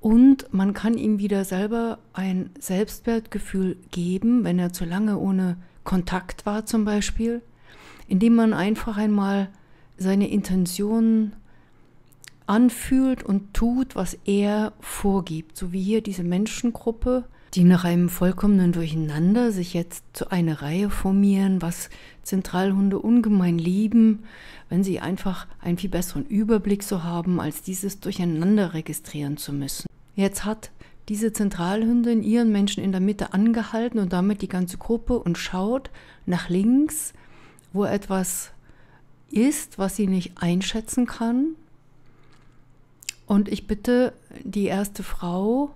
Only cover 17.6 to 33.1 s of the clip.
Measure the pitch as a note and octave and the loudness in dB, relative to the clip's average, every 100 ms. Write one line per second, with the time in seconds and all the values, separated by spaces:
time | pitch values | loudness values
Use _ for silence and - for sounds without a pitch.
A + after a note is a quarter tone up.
17.6 | F3 F3+ F3+ E3+ F3 - F3+ F#3 G3+ G3+ | 6 6 4 2 0 2 0 2 4 4
18.6 | F3 F3 E3 D#3 D#3 D3 F3 G#3+ A#3+ G3 | 4 2 -2 -4 -4 0 2 4 2 0
19.6 | F3 F3 F3 - - - A#3 F3+ E3+ D3+ | -4 -4 -6 -10 -16 -10 -4 0 0 -2
20.6 | C#3+ E3 G3+ - F#3+ G3 G3+ G3 G3 F#3+ | -4 -2 -2 -2 0 2 4 4 2 0
21.6 | E3+ E3+ - - - - - F#3+ F3 E3 | -2 -6 -10 -16 -20 -18 -4 -4 -2 -2
22.6 | F#3+ G3 G3 G3 G#3+ A#3+ A3 G3+ F3+ E3+ | 0 2 2 0 2 2 4 4 4 2
23.6 | E3 F#3 G#3+ A3+ A3+ G#3+ - - - - | 0 0 2 6 6 4 -6 -18 -20 -20
24.6 | - F3 G3 F3+ C#3+ F#3 G3+ F3+ - - | -4 -2 0 -2 -4 -4 -4 -6 -10 -10
25.6 | F3 F3 G3 E3 - - - G#3 G#3+ A3+ | -4 -4 -2 -4 -4 -6 -4 -2 2 2
26.6 | G#3 G3+ - F#3+ E3 E3+ E3+ F3 D3+ D3 | 2 -2 -2 -6 -4 -4 0 0 -2 -8
27.6 | - F#3+ G3+ G3 - F#3+ F3 D#3 F3 G#3+ | -10 -6 -6 -8 -8 -4 -2 0 2 2
28.6 | F#3 D#3 D#3 D3 - D3+ C#3+ D3 - C#3+ | 2 -4 -8 -12 -10 -8 -6 -6 -8 -6
29.6 | C#3 - - - - - G3 G3 G3+ A3 | -6 -8 -12 -16 -14 -2 -2 -2 -6 -8
30.6 | - - - - - G#3 A3 G#3+ G3+ F3 | -10 -20 -20 -20 -8 -2 -2 0 -2 0
31.6 | F3 G#3 A3+ A#3+ A#3 A#3 G#3 A3+ A#3 G#3 | -2 0 2 2 2 2 2 2 4 4
32.6 | G3+ - G3 F#3+ F#3+ | 2 0 -2 0 0